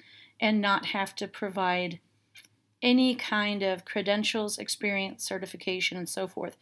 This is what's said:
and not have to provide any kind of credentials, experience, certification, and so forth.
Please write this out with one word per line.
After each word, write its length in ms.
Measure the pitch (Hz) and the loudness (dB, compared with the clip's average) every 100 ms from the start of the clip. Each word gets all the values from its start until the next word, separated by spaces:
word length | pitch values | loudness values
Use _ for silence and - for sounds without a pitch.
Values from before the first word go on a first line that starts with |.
| - - - - | -20 -20 -18 -2
and 220 | 220 214 | 2 4
not 240 | 202 196 - | 4 2 2
have 280 | 208 196 - | -2 -2 -2
to 100 | 196 | -8
provide 720 | - 202 185 185 180 180 170 _ _ _ - - _ _ - | -6 -6 0 2 2 0 -6 _ _ _ -20 -20 _ _ -2
any 320 | 247 247 254 | 4 6 6
kind 480 | 247 - 208 208 208 | 2 0 0 0 0
of 220 | 196 185 | 0 0
credentials, 720 | - 214 196 202 214 226 208 208 | -2 -4 2 2 2 0 -2 -2
experience, 640 | 214 - 208 196 196 - | -4 -2 0 0 -2 -4
certification, 760 | - 190 185 185 - 185 - 185 | -6 -4 -6 -6 -4 0 0 -2
and 100 | 170 | -4
so 220 | - 190 | -4 -4
forth. 260 | - 175 - | -4 -8 -10